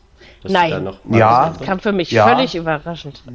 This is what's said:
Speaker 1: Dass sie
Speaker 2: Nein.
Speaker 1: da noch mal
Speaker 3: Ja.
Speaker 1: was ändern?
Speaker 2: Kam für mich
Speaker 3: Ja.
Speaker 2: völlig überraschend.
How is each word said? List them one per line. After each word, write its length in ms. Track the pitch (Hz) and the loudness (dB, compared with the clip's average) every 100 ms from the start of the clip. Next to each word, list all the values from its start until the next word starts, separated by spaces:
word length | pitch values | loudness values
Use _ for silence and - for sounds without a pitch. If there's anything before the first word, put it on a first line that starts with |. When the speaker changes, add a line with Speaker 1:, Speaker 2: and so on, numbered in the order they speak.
| _ _ - - | _ _ -20 -14
Speaker 1:
Dass 100 | 190 | -4
sie 60 | 190 | 0
Speaker 2:
Nein. 120 | 170 | 0
Speaker 1:
da 100 | 95 | -2
noch 240 | 95 - | -6 -10
mal 140 | - 113 | -2 2
Speaker 3:
Ja. 220 | 110 123 | 4 4
Speaker 1:
was 60 | 160 | 2
ändern? 180 | 165 131 | -2 -6
Speaker 2:
Kam 140 | 190 | -4
für 120 | 214 | -2
mich 180 | 196 165 | -2 0
Speaker 3:
Ja. 160 | 117 214 | 2 4
Speaker 2:
völlig 260 | 247 262 | 4 0
überraschend. 680 | 175 165 147 170 165 147 - - | -4 -4 -4 -6 -12 -14 -18 -14